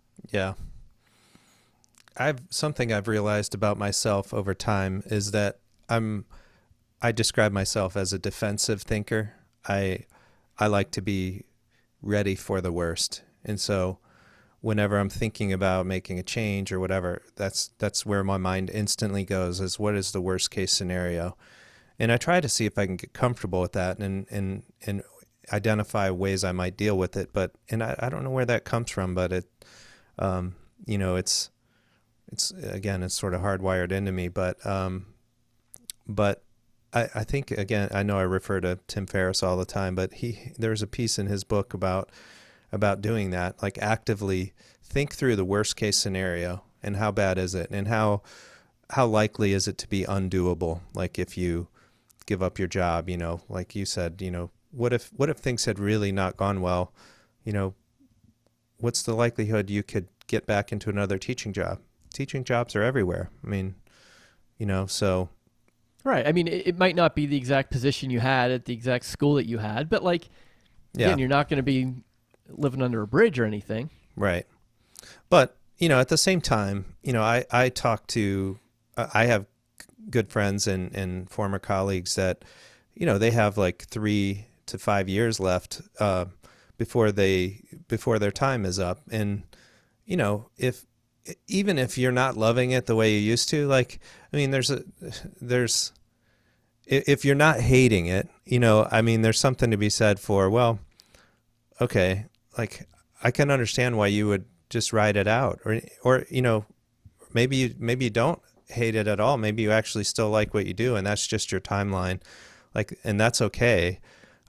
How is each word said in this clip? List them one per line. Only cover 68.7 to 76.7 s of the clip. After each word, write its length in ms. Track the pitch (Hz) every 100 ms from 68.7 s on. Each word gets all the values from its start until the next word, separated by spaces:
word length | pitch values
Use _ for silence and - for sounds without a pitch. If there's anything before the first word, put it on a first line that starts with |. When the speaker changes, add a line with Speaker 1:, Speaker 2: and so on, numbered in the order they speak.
Speaker 2:
exact 320 | 120 120 123
school 300 | - - 143
that 120 | 147 113
you 120 | 117
had, 300 | 107 107 156
but, 140 | 214
like, 260 | 180 175 - - - _ _ - -
Speaker 1:
Yeah. 140 | 135 107
Speaker 2:
again, 120 | 98
you're 100 | 131
not 200 | 139 147
gonna 140 | 143
be 320 | 131 135 131 127 - _ _ _ -
living 340 | - 143 131
under 200 | 127 117
a 40 | 104
bridge 320 | 123 226 131
or 60 |
anything. 460 | 110 107 - 107 143 - _ -
Speaker 1:
Right. 300 | 101 87 - _ _ _ _ - - - -
But, 260 | 175 127 - _ -
you 100 | 170
know, 100 | 135
at 100 | 131
the 100 | 160
same 220 | - 185
time, 440 | - 113 101